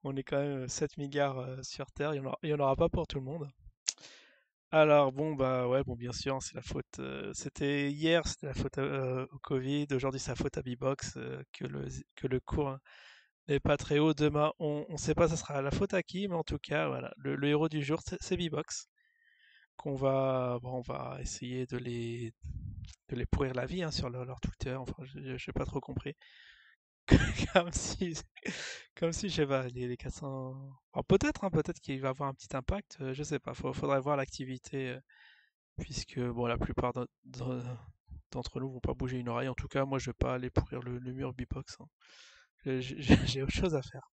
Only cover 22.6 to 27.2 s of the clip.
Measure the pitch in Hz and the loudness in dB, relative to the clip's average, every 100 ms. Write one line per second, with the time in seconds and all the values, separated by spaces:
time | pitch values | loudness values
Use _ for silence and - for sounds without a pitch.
22.6 | - - - - _ 123 123 - 135 127 | -8 -10 -12 -16 _ -4 0 2 2 0
23.6 | 127 180 165 - 131 127 127 127 - - | -2 -2 -2 -2 -4 -6 -8 -6 -6 -4
24.6 | 131 127 127 - 131 143 139 127 - - | -4 -4 -6 -10 -10 -12 -8 -8 -4 -4
25.6 | 139 139 - 131 - 143 - - - - | -2 -4 -4 -6 -6 -10 -16 -20 -20 -20
26.6 | - _ _ _ - - | -20 _ _ _ 8 8